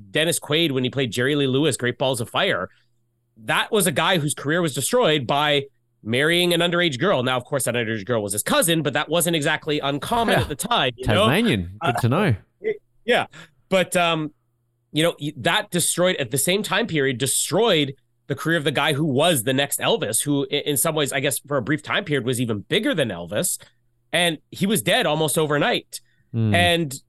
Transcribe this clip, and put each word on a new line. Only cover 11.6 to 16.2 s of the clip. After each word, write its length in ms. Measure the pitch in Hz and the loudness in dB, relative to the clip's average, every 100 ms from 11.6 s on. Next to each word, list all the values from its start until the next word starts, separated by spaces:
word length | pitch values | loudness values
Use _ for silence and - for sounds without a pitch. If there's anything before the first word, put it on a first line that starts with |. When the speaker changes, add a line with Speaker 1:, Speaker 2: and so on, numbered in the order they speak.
| 87 101 | -2 -4
Speaker 2:
Good 140 | - 120 | -2 0
Speaker 1:
Uh, 40 | |
Speaker 2:
to 80 | 117 | 2
know. 260 | 151 196 104 - _ - - _ _ 220 | 2 2 0 -4 _ -6 -6 _ _ 0
Speaker 1:
yeah. 200 | 220 - - - _ - | 0 0 -10 -20 _ 0
But, 260 | 190 180 180 | 0 2 2
um, 360 | 170 160 151 _ _ _ _ _ _ | 2 2 -4 _ _ _ _ _ _
you 100 | 147 | 0
know, 120 | 165 - | 0 0
y-, 140 | 147 127 | -8 -4
that 340 | 165 202 208 | 0 0 0
destroyed, 440 | 180 - - 185 | -2 -2 2 0
at 140 | 156 | 0